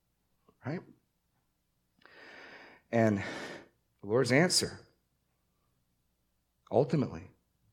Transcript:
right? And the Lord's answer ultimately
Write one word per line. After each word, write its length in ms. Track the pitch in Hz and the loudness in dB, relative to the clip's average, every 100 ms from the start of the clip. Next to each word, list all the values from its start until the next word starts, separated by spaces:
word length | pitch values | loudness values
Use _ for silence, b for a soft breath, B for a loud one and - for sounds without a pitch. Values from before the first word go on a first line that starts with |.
| _ _ _ _ _ _ - | _ _ _ _ _ _ -10
right? 140 | - - - _ _ _ _ _ _ _ _ _ _ B B B B B B B B _ | -10 -12 -20 _ _ _ _ _ _ _ _ _ _ B B B B B B B B _
And 280 | 117 110 98 98 B B B B _ _ _ | 2 2 2 -4 B B B B _ _ _
the 60 | 101 | -2
Lord's 240 | 117 123 | 0 4
answer 480 | 131 180 - 90 - - _ _ _ _ _ _ _ _ _ _ _ _ _ _ _ _ _ _ | 4 4 0 -2 -8 -20 _ _ _ _ _ _ _ _ _ _ _ _ _ _ _ _ _ _
ultimately 520 | 110 143 160 98 82 95 _ _ _ _ | 0 2 0 -2 -6 -16 _ _ _ _